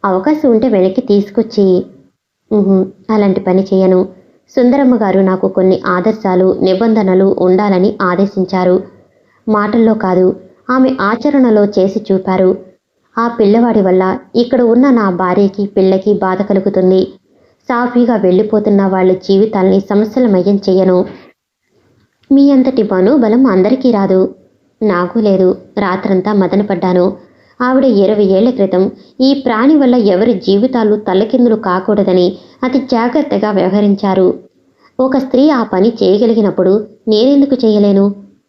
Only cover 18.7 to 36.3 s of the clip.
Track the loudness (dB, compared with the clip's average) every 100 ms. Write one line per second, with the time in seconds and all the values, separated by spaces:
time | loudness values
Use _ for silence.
18.7 | 0 0 0 0 0 0 0 2 0 0
19.7 | 0 0 -2 -2 0 0 0 0 -2 0
20.7 | 0 2 0 -2 -10 -20 _ _ _ _
21.7 | _ _ _ _ _ _ 2 4 4 2
22.7 | 0 -2 0 2 2 2 2 2 2 0
23.7 | 0 0 0 0 0 0 -6 _ _ _
24.7 | _ -2 -2 -2 -2 0 2 2 0 -6
25.7 | -6 -4 -4 -2 -2 0 -2 0 -2 -2
26.7 | -2 0 0 0 -4 -18 _ _ _ -2
27.7 | 0 2 2 2 2 2 2 0 0 -2
28.7 | 0 -2 -6 -20 _ -2 0 -2 0 2
29.7 | 2 2 2 2 0 0 -2 0 0 0
30.7 | 0 0 -2 0 -2 0 0 2 0 -2
31.7 | -4 -2 -2 0 2 0 -4 -18 _ -4
32.7 | -4 -2 -2 0 -2 -2 -2 -2 -2 0
33.7 | 0 0 0 0 0 0 -2 -10 _ _
34.7 | _ _ -4 -2 -2 -2 0 2 0 -2
35.7 | 0 0 0 0 2 2